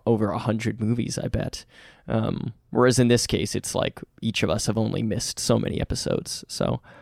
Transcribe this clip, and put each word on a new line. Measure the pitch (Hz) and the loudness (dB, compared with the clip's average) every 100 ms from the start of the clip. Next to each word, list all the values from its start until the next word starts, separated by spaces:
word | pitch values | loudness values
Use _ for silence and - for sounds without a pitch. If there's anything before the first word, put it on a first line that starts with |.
| - | 0
over | 110 104 | 2 0
a | 117 | -2
hundred | 120 110 113 113 | -2 0 -2 -2
movies, | 110 120 - - | 0 0 -2 -4
I | 117 | -2
bet. | - - - - - - - - | -2 -4 -8 -18 -20 -20 -16 -4
Um, | 110 110 - - - - | -2 0 -2 -6 -8 -4
whereas | 120 123 123 | 4 4 6
in | 120 | 6
this | 120 - | 6 4
case, | 90 101 | -2 -2
it's | 95 - - | -4 -4 -2
like | - - - - | -2 -6 -18 -6
each | 113 - | -4 0
of | 98 | 0
us | 104 - | 0 0
have | 110 | 0
only | 110 - | 0 0
missed | 110 104 - - | -2 -2 -4 -4
so | - 113 | 2 2
many | - - | 2 -2
episodes. | - - - - - - - | -2 -2 -2 -2 -4 -10 -8
So | - - 120 - - | -2 -2 -2 -6 -20